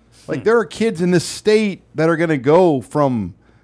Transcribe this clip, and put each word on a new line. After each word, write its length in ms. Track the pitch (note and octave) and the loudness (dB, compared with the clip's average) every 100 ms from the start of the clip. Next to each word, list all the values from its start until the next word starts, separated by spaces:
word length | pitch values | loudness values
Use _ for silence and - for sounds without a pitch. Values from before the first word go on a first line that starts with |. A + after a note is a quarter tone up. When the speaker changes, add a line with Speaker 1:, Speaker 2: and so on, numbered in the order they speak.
| _ _ - | _ _ -10
Speaker 1:
Like, 120 | D3+ | -6
Speaker 2:
Hmm. 40 | |
Speaker 1:
there 140 | G3 A#3 | 0 0
are 80 | G#3 | 0
kids 360 | - A3+ E3 | -4 -4 -2
in 100 | F3+ | 0
this 140 | F3 - | 0 0
state 580 | - G#3 G#3+ G#3 F3 _ - | -6 0 2 0 -6 _ -4
that 140 | D#3+ | -2
are 80 | D#3+ | 0
gonna 200 | E3 D3 | 0 0
go 440 | B2+ E3 F3+ C#3 | 2 4 4 2
from 520 | - D3+ C#3 A#2+ F2+ - _ _ | -4 -2 0 -2 -6 -10 _ _